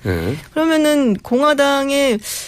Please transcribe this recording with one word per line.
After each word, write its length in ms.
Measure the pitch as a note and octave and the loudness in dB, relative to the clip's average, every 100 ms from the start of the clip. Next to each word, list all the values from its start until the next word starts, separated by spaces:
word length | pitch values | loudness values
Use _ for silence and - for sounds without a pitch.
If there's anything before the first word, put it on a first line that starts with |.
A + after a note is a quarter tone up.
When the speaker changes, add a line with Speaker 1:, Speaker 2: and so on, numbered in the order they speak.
Speaker 1:
네. 340 | G#2 F2 E2+ D#3 - | -4 -4 -4 -6 -6
Speaker 2:
그러면은 640 | - E4 D#4 D4+ D4 C4 F#3+ | -2 0 2 2 2 2 0
공화당의 960 | - B3 D4 C#4+ C#4+ C#4 C#4 C#4 C#4 G#3+ - - | -2 0 2 2 2 0 0 0 0 0 -4 -12